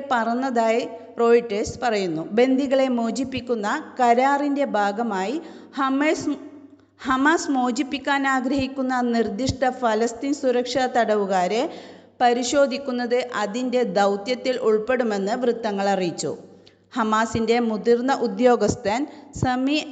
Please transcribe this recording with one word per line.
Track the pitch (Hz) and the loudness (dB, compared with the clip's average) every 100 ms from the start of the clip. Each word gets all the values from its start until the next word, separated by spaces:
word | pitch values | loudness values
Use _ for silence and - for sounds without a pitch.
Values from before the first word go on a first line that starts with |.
| 277 | 0
പറന്നതായി | 240 226 240 269 233 226 233 - - - - | 0 0 -2 0 0 2 0 -2 -10 -12 0
റോയിട്ടേഴ്സ് | 233 240 233 202 302 - | 6 6 4 -4 -4 -4
പറയുന്നു. | 247 208 185 156 165 | -2 0 -2 -4 -2
ബന്ദികളെ | 208 262 262 285 269 262 | 2 4 4 2 2 2
മോചിപ്പിക്കുന്ന | 240 226 214 262 262 247 226 202 294 302 - | 0 -2 -2 -4 -6 -4 -2 -2 -4 -6 0
കരാറിൻ്റെ | 240 240 269 285 294 277 262 208 | 4 6 4 2 0 0 0 0
ഭാഗമായി | 202 202 233 190 196 311 - - - - | 0 -2 -4 -2 -4 -6 -8 -18 -12 -4
ഹമാസ്, | 269 269 302 330 311 269 - - - - _ _ 254 | -2 2 0 0 -2 -6 -10 -20 -20 -20 _ _ -2
ഹമാസ് | 262 285 349 - | 2 4 2 0
മോചിപ്പിക്കാൻ | 269 247 233 277 269 294 277 269 | 0 0 -2 -4 -4 -2 0 0
ആഗ്രഹിക്കുന്ന | 262 254 277 262 269 262 254 240 233 | 0 0 -2 -2 -4 -2 0 0 0
നിർദ്ദിഷ്ട | 214 202 262 254 254 | 0 -2 -4 0 -2
ഫലസ്തീൻ | 254 240 214 233 - 277 294 | 0 0 0 -2 -2 -4 -2
സുരക്ഷാ | 262 240 247 269 254 254 | 0 0 0 -2 0 0
തടവുകാരെ | 220 214 190 185 180 220 330 - - - - _ | 2 0 0 0 0 0 -4 -6 -16 -20 -20 _
പരിശോധിക്കുന്നത് | 247 240 247 285 277 262 269 247 240 240 - 202 | 2 2 0 2 2 0 -4 -4 0 -2 -2 -4
അതിൻ്റെ | 208 233 254 247 214 190 | -4 -4 -2 0 2 2
ദൗത്യത്തിൽ | 202 202 - 247 262 254 220 | 2 2 -2 -2 -2 0 2
ഉൾപ്പെടുമെന്ന് | 214 214 254 233 202 196 247 | 2 2 0 0 -2 -2 0
വൃത്തങ്ങൾ | 247 233 220 196 202 | 0 0 -4 -2 0
അറിയിച്ചു. | 190 175 - 151 - - - - _ _ 254 | 0 0 -4 -6 -8 -14 -20 -20 _ _ -4
ഹമാസിൻ്റെ | 220 220 233 233 220 240 | 0 2 0 0 2 2
മുതിർന്ന | 233 208 226 240 262 269 233 | 0 0 2 2 2 0 -2
ഉദ്യോഗസ്ഥൻ | 196 247 233 202 - 196 233 302 - - - | 2 4 4 2 0 -2 -2 -4 -10 -18 -4
സമി | 262 254 262 302 285 | -2 0 0 -2 -2